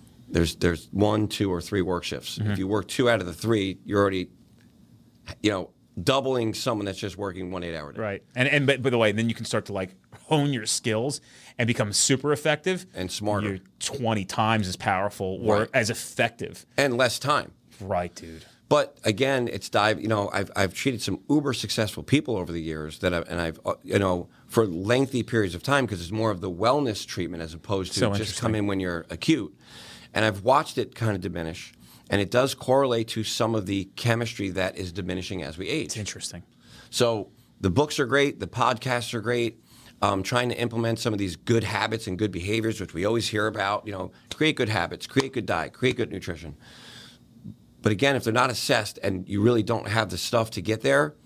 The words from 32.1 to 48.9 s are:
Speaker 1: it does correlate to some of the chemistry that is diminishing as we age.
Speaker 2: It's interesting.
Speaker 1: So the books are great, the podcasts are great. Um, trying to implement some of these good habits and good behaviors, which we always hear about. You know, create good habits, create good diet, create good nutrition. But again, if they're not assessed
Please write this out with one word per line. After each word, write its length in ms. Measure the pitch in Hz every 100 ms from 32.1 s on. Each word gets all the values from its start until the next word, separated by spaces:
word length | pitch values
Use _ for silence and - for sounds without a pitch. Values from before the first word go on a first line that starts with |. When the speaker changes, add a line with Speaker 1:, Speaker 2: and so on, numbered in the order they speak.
| 101
Speaker 1:
it 100 | 98
does 260 | 123 131 -
correlate 520 | - 135 135 117 113
to 140 | 113
some 320 | 107 - 113 110
of 120 | 95
the 180 | 98 92 -
chemistry 540 | 117 113 113 - 98
that 260 | 92 92 -
is 140 | 92
diminishing 520 | 87 90 92 92 92
as 140 | 73 82
we 120 | 92
age. 160 | 151 80
Speaker 2:
It's 100 | 113
interesting. 460 | 101 104 - 87 - _ - - -
Speaker 1:
So 400 | - 120 110 - _ _ -
the 80 | 95
books 300 | 95 151 -
are 40 | 123
great, 340 | 135 143 -
the 60 | 92
podcasts 640 | 123 120 123 131 120 113
are 80 | 117
great. 420 | 107 123 117 - _ - - -
Um, 200 | 101 98
trying 260 | - 123 123
to 100 | -
implement 400 | 117 113 117 113
some 120 | 117
of 60 | 101
these 160 | 95 85
good 280 | - 113
habits 420 | 101 107 110 113 -
and 140 | 92
good 120 | 107
behaviors, 480 | 90 95 113 110 107
which 120 | 90
we 120 | 82 101
always 240 | 117 98
hear 180 | 107 107
about. 400 | 101 98 104 104
You 60 |
know, 180 | 98 92 - -
create 220 | - 156 151
good 120 | 113
habits, 380 | 104 85 82 -
create 260 | 135 135
good 120 | 120 104
diet, 260 | 85 73
create 220 | - 127 -
good 160 | 85
nutrition. 440 | 87 - 82 80 73 - - - - - - _ - - - - - 107
But 60 |
again, 240 | 95 139 131
if 80 | 113
they're 80 |
not 160 | 120 131
assessed 500 | 113 - 120 101